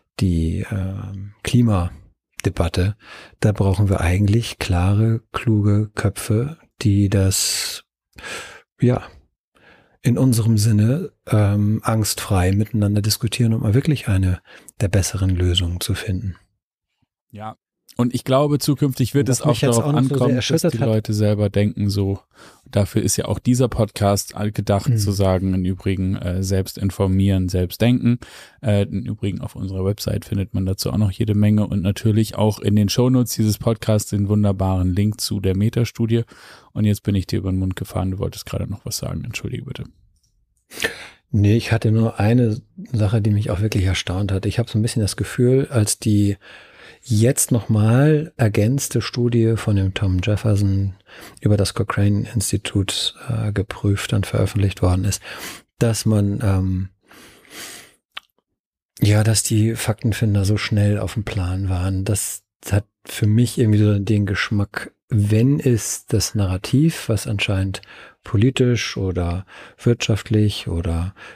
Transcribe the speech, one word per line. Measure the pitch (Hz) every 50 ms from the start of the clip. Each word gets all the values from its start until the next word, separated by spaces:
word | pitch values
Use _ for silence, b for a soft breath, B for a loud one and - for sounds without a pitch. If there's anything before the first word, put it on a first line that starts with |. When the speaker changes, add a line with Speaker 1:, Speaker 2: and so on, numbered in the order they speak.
| B B _ -
Speaker 1:
die, | 104 92 85 82 82 82 87 92 - -
ähm, | 107 98 92 95 98 101 98 98 101 98 98 101 - _ -
Klimadebatte. | - - 120 120 113 104 92 87 87 - - - - _ _ _ _ _ - - 98 - - 87 85 - 92 90 101 104 - B B B B B B B B
Da | - 110
brauchen | 98 - 101 98 95 104 104 95
wir | 95 -
eigentlich | - 85 87 95 104 98 101 120 113 - - -
klare, | - - 92 87 90 98 101 104 110 113 113 113 - _
kluge | - - - 120 110 104 101 104 104 104 107 104 -
Köpfe, | - - 104 - - - - 107 110 127 147 165 - _ _ _ -
die | - 107 101 101 101 95
das, | 107 98 95 95 92 - - - - - - - - - - _ _ _ _ _ _ - B B B B B B B B B B _ -
ja, | - 120 123 - - - - - _ _ _ _ _ _ _ b b b b b b b b b b
in | 127 120 -
unserem | 131 131 120 117 104 113 113 104
Sinne, | 104 117 107 104 104 113 135 170 190 - - _ _ -
ähm, | - 107 104 98 101 104 104 104 110 107
angstfrei | - - 113 113 104 - - - - - 104 92 90 92
miteinander | 95 101 110 - - 110 101 101 104 104
diskutieren, | 101 110 - - - 107 - - 120 113 113
um | 110 - 110 101
wirklich | 135 - 165 143 - - -
eine | 98 95 95 92 87 - - B B B B B B B
der | - 92
besseren | - 98 85 - - 95 95 95
Lösungen | 92 90 90 87 87 87 90 85 87 85
zu | - - 95
finden. | - - - 95 92 - 95 82 - _ _ _ _ _ _ _ _ _ _ _ _ _ _ _ _ _ _
Speaker 2:
Ja. | - 101 107 107 - - _ _ _ _ _ - -
Und | - 123 123 -
ich | 123 -
glaube, | - 131 135 151 147 147 139
zukünftig | - - 139 - 147 139 127 - 131 107 -
wird | 143 131 123
Speaker 1:
Was | 127 -
Speaker 2:
es | -
auch | -
Speaker 1:
mich | 120 -
jetzt | 147 127 117 117
Speaker 2:
darauf | -
Speaker 1:
auch | 147
noch | 143 147
so | 131 131
sehr | 143
Speaker 2:
ankommen, | 131 123 120 123
dass | 120 - -
Speaker 1:
erschüttert | 135 160 - 170 147
Speaker 2:
die | 110
Speaker 1:
hat. | 117 113
Speaker 2:
Leute | 110 107 - - 107
selber | 104 107 104 104 104 104 101
denken, | - 101 104 104 - - 104 101
so, | 95 101 98 98 98 - - _ B B B B B B B B
dafür | - 107 98 - - 110 -
ist | - - -
ja | -
auch | - 101 -
dieser | - 123 123 123 131 110
Podcast | - - 110 98 - - 101 101 101 101 - - -
all-, | - 104 104
gedacht, | 104 - 104 - 101 98 - -
Speaker 1:
Mhm. | 120 110
Speaker 2:
zu | 101 101
sagen, | 98 98 98 95 92 90 95 95 92
im | 92 90
Übrigen, | 92 92 92 - 101 95 90 95 95 95
äh, | 95 - 92 92 92
selbst | 95 92 98 95 95 - - -
informieren, | 98 98 - - 101 95 95 95 98 101 98 92 92 90
selbst | 92 92 90 87 - -
denken. | 107 120 123 - - 117 120 120 B B B B B B B B B
Äh, | - 104 101 101 -
im | - 98 123
Übrigen | 131 107 - - 101 95 -
auf | - - -
unserer | - - 95 95 95 95
Website | 98 104 - - - 101 - -
findet | - 101 101 95 - -
man | 95 95
dazu | 92 95 - - -
auch | - 104
noch | 107 98
jede | 95 - 110 107 104
Menge | 104 104 104 104 107 104 -
und | - 98 85
natürlich | 101 101 - - 110 104 110 110 - -
auch | - 104 107 104 -
in | - 107 104
den | 104 104 101
Shownotes | - - 123 127 131 127 123 - -
dieses | - 110 107 101 -
Podcasts | - 117 113 - - - 107 104 - -
den | - 101 101 98
wunderbaren | 104 104 104 101 98 95 95 95 95 92 90 90
Link | 87 101 101 107 104 -
zu | - - 104 101
der | 95 95 92
Metastudie. | 95 104 113 - 120 120 - - - 117 110 117 117 113 - B B B B B B B B
Und | B 104 107
jetzt | 107 101 - -
bin | 107 101
ich | 98 95 -
dir | - 98
über | 98 95
den | 92 92
Mund | 95 92 92
gefahren, | - 107 - - 95 95 95
du | 92 98
wolltest | 95 95 92 - - -
gerade | - - 101
noch | - 101 - - 110
was | - -
sagen, | - - 90 85 -
entschuldige | 117 - - - - - - -
bitte. | - - - - - - _ _ _ _ _ _ _ _ _ _ _ _ _ _ _ B B B B B B B B B B B B
Speaker 1:
Nee, | - 104 101 101 107 117
ich | - -
hatte | 113 107 - 110
nur | 107 113 113 113 - -
eine | 101 107 120 127 120 110 107 - - _ _ - - -
Sache, | 123 104 107 98 113 113
die | 104 113
mich | 104 104 104 -
auch | 104 90
wirklich | 107 107 - 104 90
erstaunt | 95 87 - - - 87 92 101 95
hat. | 90 95 - 104
Ich | - -
habe | 113 -
so | - 107
ein |
bisschen | 110 120 - 117 104
das | 95 -
Gefühl, | - 104 - - - 123 123 131 135 143 -
als | - 117 107 104 - -
die | - 110 104 104 104 101 98 - B B B B B B B B B B B B B
jetzt | - 113 104 110 123 143 - - -
nochmal | 131 113 - - 110 104 104 110 117 127 143 156 156 147 160 170 - -
ergänzte | 120 107 101 110 104 113 135 139 - - - 120
Studie | - - - 123 120 120 120 117 113 113 113 104
von | - 110 101
dem | 98 95 95 95
Tom | - 104 95 92 92 87
Jefferson | 101 104 - - 113 104 98 101 98 98 98 98 98 92 - B B B B B B B B
über | - 104 104 101
das | 98 - -
Cochrane | - 104 - - 101 101 101 104 101 - - -
Institut, | 110 - - - 101 - - - 101 98 - - - - - - - - -
äh, | 113 110 110 104
geprüft | 101 101 101 - - - - 104 101 101 - - -
und | 104 92
veröffentlicht | - - 92 98 - - - 98 98 - -
worden | - 90 92 95 101
ist, | 101 95 - B B B B B B B B B B _ -
dass | 123 117 110 - -
man, | 110 107 104 101 101 101 -
ähm, | - 98 95 92 95 95 95 92 95 95 _ _ _ B B B B B B B B B B B B B B B B B B B B _ - - - _ _ _ _ _ _ _ _ _ _ _ _ _ _ -
ja, | - 104 104 107 107
dass | 110 110 - -
die | - 113 107 107 113 113
Faktenfinder | - - - 107 - - 113 101 - 117 107 101 101 95
so | 98 107
schnell | 104 - - 110 101 101 104 104 104
auf | 104 101 -
dem | 113 101
Plan | - - 98 87 90 92 95 98 92
waren. | 92 87 92 95 95 95 95
Das | 95 104 - - - - - _ _ _ _ - -
hat | - 98 - _ _ _ _
für | - - - 117 104
mich | 107 117 120 117 - -
irgendwie | 123 107 107 107
so | 107 104 104 101
den | 98 104 110 104 101
Geschmack, | 98 98 - - - 110 104 101 - - - - - - _ _ -
wenn | 117 107 101 101 107 107 120 135 143 156
es | - 131 120 104 - - - - -
das | - - 101 - - -
Narrativ, | 107 101 92 92 90 - - - 131 156 165 - - - -
was | 113 98 - 120
anscheinend | 110 98 - - 101 95 98 98 98 - B B B B B B B B B
politisch | - - 98 110 131 131 - 127 123 120 110 - - -
oder | 113 98 95 87 85 80 85 85 92 98 B B B B B B B
wirtschaftlich | - 120 117 - - - 110 101 - - 110 107 107 104 - - - -
oder | 87 85 82 82 85 82 85 95 - B B B B